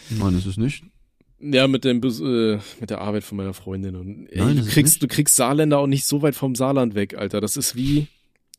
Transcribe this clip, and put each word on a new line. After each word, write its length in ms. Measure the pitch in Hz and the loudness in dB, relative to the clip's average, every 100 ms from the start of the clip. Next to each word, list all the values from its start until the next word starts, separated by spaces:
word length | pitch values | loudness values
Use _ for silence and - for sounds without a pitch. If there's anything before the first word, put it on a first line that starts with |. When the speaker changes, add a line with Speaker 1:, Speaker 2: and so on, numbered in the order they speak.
| - | -10
Speaker 1:
Nein, 280 | 110 98 90 | -2 0 0
ist 80 | 95 | -2
es 100 | 98 | -2
nicht. 280 | 123 - - _ _ _ _ _ | -4 -4 -12 _ _ _ _ _
Speaker 2:
Ja, 260 | 147 131 135 | 0 4 4
mit 160 | 131 | 2
dem 160 | 135 120 | 2 0
Bes-, 200 | 123 113 | 0 -2
äh, 380 | 147 120 110 104 - - | 0 2 2 0 -6 -12
mit 100 | 110 | -10
der 100 | 107 | -8
Arbeit 220 | 101 104 | -4 -4
von 120 | - 101 | -6 -8
meiner 180 | 98 | -8
Freundin 400 | 92 95 95 98 92 | -8 -8 -8 -6 -8
und, 300 | 92 104 - | -12 -14 -8
ey, 80 | 92 | -2
Speaker 1:
Nein, 160 | 113 147 | 2 2
Speaker 2:
du 60 | |
Speaker 1:
ist 60 | 104 | 2
es 60 | |
Speaker 2:
kriegst, 200 | 151 143 | 4 4
Speaker 1:
nicht. 80 | - | 4
Speaker 2:
du 40 | 131 | 0
kriegst 280 | - 147 - | 0 2 2
Saarländer 420 | 123 147 151 143 | 2 2 4 4
auch 80 | 139 | 2
nicht 180 | 139 | 0
so 160 | - 143 | 0 0
weit 120 | 147 | 0
vom 200 | - 139 123 | 0 -2 0
Saarland 380 | 135 139 120 101 | 0 2 0 0
weg, 200 | 101 - | -4 -4
Alter. 240 | 101 104 | -4 -2
Das 160 | 104 143 | -2 -2
ist 180 | 123 123 | -4 -2
wie, 320 | 135 147 147 _ _ _ _ | 0 0 0 _ _ _ _